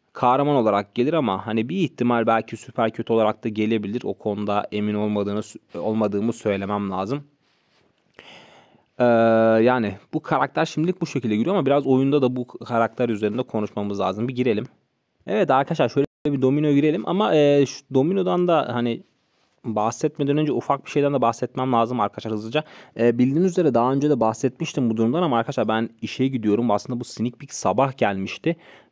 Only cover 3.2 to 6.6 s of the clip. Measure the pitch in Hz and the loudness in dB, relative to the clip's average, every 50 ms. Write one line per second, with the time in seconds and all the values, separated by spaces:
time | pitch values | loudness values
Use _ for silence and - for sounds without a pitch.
3.2 | 110 107 107 - - 117 104 107 107 110 117 110 104 101 107 120 - 101 98 - | 2 2 0 -2 -6 -6 -2 -2 0 0 0 -2 -2 -4 -6 -6 -6 -6 -8 -6
4.2 | - 110 104 101 104 101 101 104 101 - - 104 104 107 104 104 107 107 104 104 | -6 -6 -4 -4 -4 -2 -2 -2 -4 -4 -4 -4 -2 -2 -2 -2 -2 -2 -2 -2
5.2 | 101 101 101 107 107 - - 110 - _ - 87 85 107 110 110 107 104 101 101 | -2 -2 -4 -6 -6 -8 -14 -20 -20 _ -10 -6 -4 -2 -2 0 0 0 0 -2
6.2 | 107 117 117 - - 110 98 98 | -2 -2 -4 -2 -2 -2 -2 -2